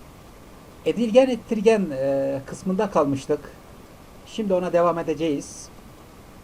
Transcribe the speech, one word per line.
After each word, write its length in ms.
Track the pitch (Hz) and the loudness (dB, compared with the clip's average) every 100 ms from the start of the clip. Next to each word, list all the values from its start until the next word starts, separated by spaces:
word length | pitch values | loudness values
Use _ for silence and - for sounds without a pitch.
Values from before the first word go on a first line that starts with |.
| - - - - - - - - 160 | -20 -20 -20 -20 -20 -20 -20 -6 -4
edilgen 440 | 160 233 226 262 | -2 4 4 4
ettirgen, 560 | 233 - 220 208 220 180 | 2 -4 2 4 4 2
e, 500 | 135 135 139 135 135 127 | -2 -2 0 -2 -4 -8
kısmında 460 | - 190 185 208 | -8 -4 -2 0
kalmıştık. 600 | 170 143 135 - 147 - - - - - - - - - | 2 0 -2 -2 -4 -6 -20 -20 -20 -20 -20 -20 -20 -12
Şimdi 260 | - 208 | -8 -2
ona 200 | 185 180 | -2 0
devam 260 | 170 170 170 | 2 2 2
edeceğiz 680 | 165 147 165 139 - - - - - - - - - - | -4 -2 -2 -2 -6 -16 -20 -20 -20 -20 -20 -20 -20 -20